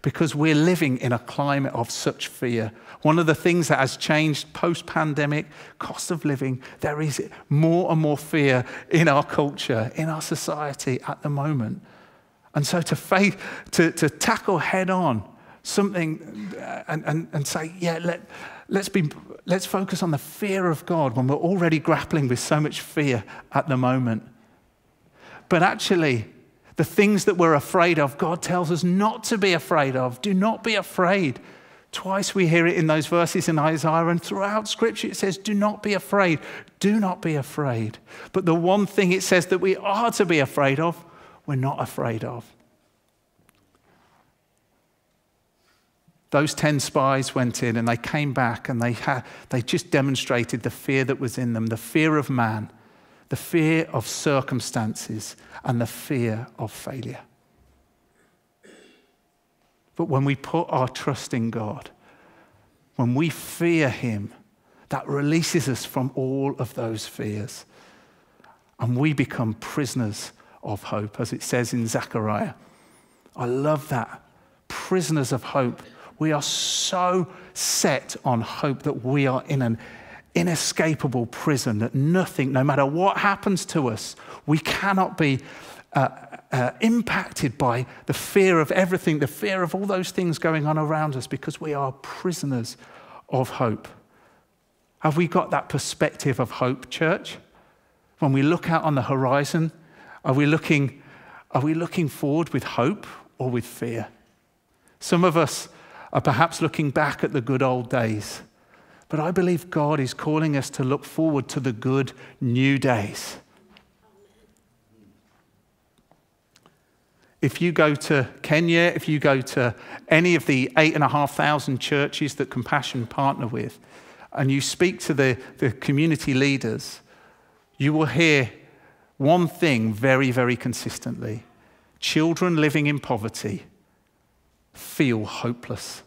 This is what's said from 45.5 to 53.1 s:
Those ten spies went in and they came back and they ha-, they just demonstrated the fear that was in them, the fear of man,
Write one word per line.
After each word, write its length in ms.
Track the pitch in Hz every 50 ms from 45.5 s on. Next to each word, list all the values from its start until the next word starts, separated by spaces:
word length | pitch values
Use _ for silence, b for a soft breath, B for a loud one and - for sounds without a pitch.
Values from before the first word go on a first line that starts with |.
| _ _ _ _ _ _ _ _ _ _ _ _ _ _ _ _
Those 240 | - 147 151 147 -
ten 240 | - - 151 151 139
spies 560 | - - - 156 131 135 135 135 127 - -
went 260 | 135 127 120 113 -
in 160 | - 120 113 117
and 100 | 117 117
they 100 | 117 117
came 360 | - - - 151 147 143 123
back 340 | 139 127 117 107 101 - -
and 140 | 131 117
they 120 | 117 120 120
ha-, 300 | - - - 139 123 B B B B B B
they 120 | - 127
just 300 | 117 - - 175 - -
demonstrated 720 | - 147 135 139 135 123 - - 131 120 117 - - 120 -
the 80 | -
fear 320 | - - - - 139 135 131
that 160 | 123 139 -
was 180 | 139 120 - -
in 160 | 127 120 117
them, 140 | 113 110 110
the 100 | 113 110
fear 400 | - - - 156 156 160 156 151
of 140 | 135 -
man, 400 | 139 123 117 110 107 110 104 - b b b b b b b b